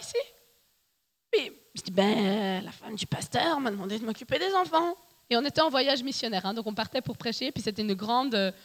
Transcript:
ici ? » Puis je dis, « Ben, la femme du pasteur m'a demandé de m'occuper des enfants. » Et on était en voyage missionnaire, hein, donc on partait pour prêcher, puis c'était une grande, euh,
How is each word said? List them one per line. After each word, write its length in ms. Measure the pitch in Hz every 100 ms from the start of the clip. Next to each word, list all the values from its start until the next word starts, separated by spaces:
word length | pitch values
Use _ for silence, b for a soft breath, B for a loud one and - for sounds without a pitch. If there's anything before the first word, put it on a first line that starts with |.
ici ? » 160 | - 480 554 - _ _ _ _ _ _ _ _ _
Puis 220 | 415 226 - _
je 80 | -
dis, « 80 | -
Ben, 720 | 185 202 220 190 208 196 185
la 80 | 180
femme 220 | - 220
du 120 | 214 -
pasteur 540 | - - 240 320 294
m'a 100 | 247
demandé 280 | 202 190 214
de 80 | 220
m'occuper 320 | 214 247 285
des 160 | 370
enfants. » 420 | 381 339 320 339 359 - _ -
Et 60 | 240
on 80 |
était 160 | 285 311
en 100 | 311
voyage 320 | 262 277 269
missionnaire, 420 | 269 - 226 190
hein, 80 | 190
donc 140 | 226 214
on 80 |
partait 260 | 214 220 262
pour 160 | 254 226
prêcher, 340 | 233 - 262
puis 120 | 254
c'était 180 | 220 202
une 140 | 214
grande, 400 | 190 214 240 269
euh, 180 | 220 190 190